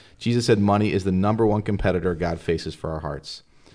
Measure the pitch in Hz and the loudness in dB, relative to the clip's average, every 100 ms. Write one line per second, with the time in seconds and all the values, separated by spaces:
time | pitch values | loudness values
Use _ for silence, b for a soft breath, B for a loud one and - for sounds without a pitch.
0 | B B 117 120 117 107 101 104 107 90 | B B -2 2 4 4 4 2 2 0
1 | 95 92 104 110 110 104 104 104 98 90 | 0 2 2 2 2 0 -2 -2 0 0
2 | 87 82 85 82 - 82 80 - 80 78 | 0 -2 -4 -4 -2 -4 -4 -8 -8 -6
3 | 76 71 - - - b b | -8 -10 -12 -18 -20 b b